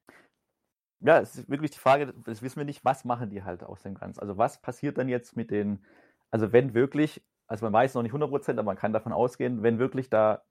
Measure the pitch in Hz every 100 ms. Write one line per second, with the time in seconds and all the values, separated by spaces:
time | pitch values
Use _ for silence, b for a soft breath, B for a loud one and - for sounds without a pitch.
0 | _ b b _ _ _ _ _ _ _
1 | - 160 104 - 120 143 156 - 127 143
2 | 139 110 117 110 127 151 143 143 131 135
3 | 123 120 113 98 92 90 - - 101 95
4 | 95 - 101 98 123 - - 120 143 -
5 | 131 123 - - 113 104 104 101 b b
6 | b b b 113 107 117 135 110 135 143
7 | 151 - _ _ - 107 113 110 127 123
8 | 117 139 147 139 143 120 104 95 117 107
9 | 117 78 123 - 127 120 113 113 131 131
10 | 127 110 107 104 _